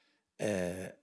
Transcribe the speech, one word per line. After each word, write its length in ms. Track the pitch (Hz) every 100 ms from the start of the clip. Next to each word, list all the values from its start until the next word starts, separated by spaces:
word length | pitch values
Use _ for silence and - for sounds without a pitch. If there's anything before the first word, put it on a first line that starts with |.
| _ _ _ -
آه، 560 | 110 95 87 92 95 -